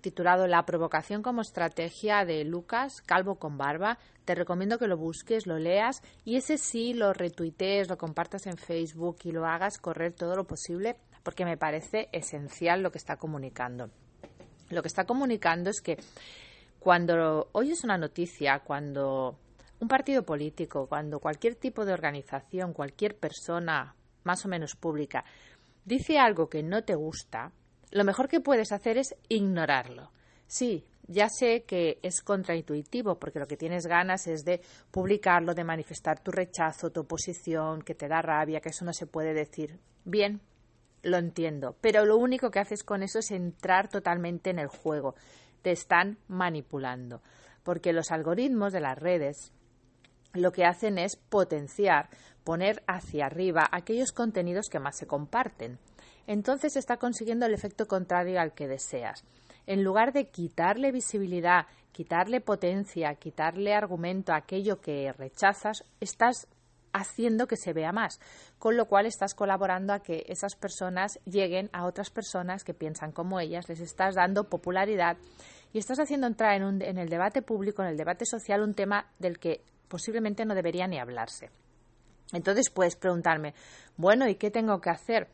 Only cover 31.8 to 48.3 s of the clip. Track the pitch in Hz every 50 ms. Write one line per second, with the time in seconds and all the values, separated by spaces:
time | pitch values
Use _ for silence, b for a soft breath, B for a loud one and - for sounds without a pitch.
31.8 | 170 160 - - - 185 180 - - - 202 190 185 - 170 165 156 - 151 151
32.8 | 147 - - 240 226 208 175 - - 123 - 156 143 135 147 - 160 165 175 180
33.8 | 165 170 175 170 180 190 185 185 - 175 160 156 143 170 180 175 B B B B
34.8 | B B - 190 180 190 208 208 - 190 175 175 170 170 175 170 170 165 165 160
35.8 | 151 - - - - 160 156 - - 190 175 190 185 175 - - 165 160 156 -
36.8 | - 165 - 170 151 - 165 160 - - 170 - - 175 165 160 156 156 160 160
37.8 | 156 - 160 - 147 143 156 165 165 156 156 151 156 151 156 151 - 160 156 -
38.8 | 175 175 165 - 170 156 - 160 156 160 156 156 151 147 - - 156 147 160 185
39.8 | _ _ _ _ _ 180 175 208 202 202 208 208 - _ _ _ _ _ _ _
40.8 | _ _ _ _ - 170 180 175 170 170 165 - 165 160 151 143 135 123 - _
41.8 | - 226 214 214 214 208 214 233 240 254 254 254 - 233 190 196 202 - 214 202
42.8 | - - 208 196 196 196 - 220 214 - 214 185 180 175 170 _ - 185 185 185
43.8 | 202 - - 202 185 175 170 175 170 170 175 170 _ 190 180 175 147 139 - -
44.8 | - 160 151 147 139 135 - B B B B B B B B B _ 180 175 -
45.8 | - _ 180 170 185 202 214 - _ - 185 185 180 180 165 151 131 _ - 139
46.8 | 135 127 123 127 127 120 120 - B B B B B B B B _ - 175 175
47.8 | - 180 165 165 156 - 165 160 151 160